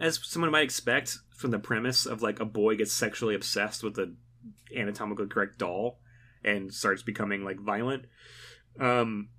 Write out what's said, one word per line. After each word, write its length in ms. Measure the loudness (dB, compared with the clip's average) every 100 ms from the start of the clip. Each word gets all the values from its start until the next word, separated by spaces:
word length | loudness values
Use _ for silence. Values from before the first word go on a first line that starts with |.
as 180 | 0 0
someone 280 | -2 0 4
might 120 | 4
expect 560 | 4 2 2 2 0 -6 -12
from 220 | -6 0
the 80 | 0
premise 460 | 0 0 2 2 0
of, 160 | 0
like, 180 | -2 -2
a 40 | -2
boy 300 | 2 4 4
gets 160 | 2
sexually 440 | 2 0 0 0 0
obsessed 480 | 0 0 -2 -2
with 100 | -4 -2
the 200 | -4 -6 -20 -20 -20 -20 -10 -4
anatomically 520 | -4 -4 -4 -4 -2
correct 320 | 0 -2 -2
doll 420 | -4 -2 -2 -4 -14 -20 -20 _
and 300 | 0 0 -2
starts 300 | -2 0 0
becoming, 400 | -2 -4 -2 -2
like, 160 | -4 -6
violent. 460 | -2 -2 -2 -4 -8 _ -20 -20 -20 -20 _ -2
Um, 500 | 2 4 4 0 -6